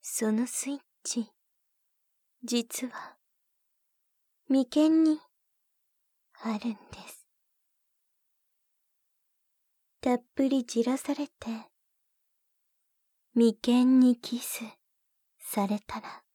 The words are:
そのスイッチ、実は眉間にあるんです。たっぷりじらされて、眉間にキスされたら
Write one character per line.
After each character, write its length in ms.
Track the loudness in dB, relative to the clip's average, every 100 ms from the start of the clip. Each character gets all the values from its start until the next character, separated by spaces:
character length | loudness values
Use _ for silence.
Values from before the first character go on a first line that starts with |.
そ 300 | -10 -4 -2
の 160 | 0 -2
ス 200 | -6 -8
イ 60 |
ッ 60 | -10 _ _
チ、 260 | -8 -6 -8 _ _ _ _ _ _ _ _ _ _ _
実 460 | -4 -2 -2 -8 -10
は 280 | -12 -18 -20 _ _ _ _ _ _ _ _ _ _ _ _ _
眉 160 | 0
間 400 | 2 2 4 4
に 160 | 4 2 _ _ _ _ _ _ _ _ _ _ _ _
あ 160 | -8 -6
る 120 | -6
ん 20 |
で 40 | -8 -14 -20 -20
す。 220 | -20 _ _ _ _ _ _ _ _ _ _ _ _ _ _ _ _ _ _ _ _ _ _ _ _ _ _ _ _
た 140 | -2
っ 100 | -2 _
ぷ 140 | -2 0
り 160 | 0
じ 180 | -2 -2
ら 160 | 0 -2
さ 160 | -4
れ 140 | -6 -6
て、 420 | _ -12 -12 -12 _ _ _ _ _ _ _ _ _ _ _ _ _ _ _ _ 2
眉 180 | 4 2
間 380 | 0 4 6 6
に 160 | 6 4
キ 240 | -2 -10
ス 240 | -8 -10 -12 -18 _ _ _ _ _ _
さ 300 | -8 -4 -2
れ 100 | -4 _
た 140 | -12
ら 240 | -12 -18 _